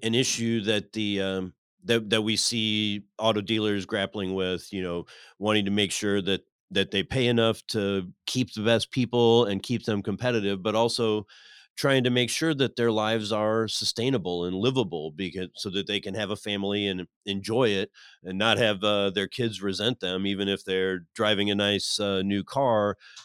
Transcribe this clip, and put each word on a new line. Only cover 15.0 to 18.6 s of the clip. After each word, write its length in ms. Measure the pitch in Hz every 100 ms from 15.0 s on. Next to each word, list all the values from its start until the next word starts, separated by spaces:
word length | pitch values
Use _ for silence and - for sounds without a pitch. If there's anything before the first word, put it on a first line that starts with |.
| 78
because, 360 | 76 95 95 92 -
so 140 | 104
that 160 | 95 95
they 140 | 101
can 160 | 101 101
have 160 | 101
a 40 | 104
family 520 | - 101 98 104 101
and 200 | 92 87 _ -
enjoy 440 | 98 98 113 123
it 220 | 101 104 - - -
and 140 | 87 92
not 200 | 110
have, 260 | 104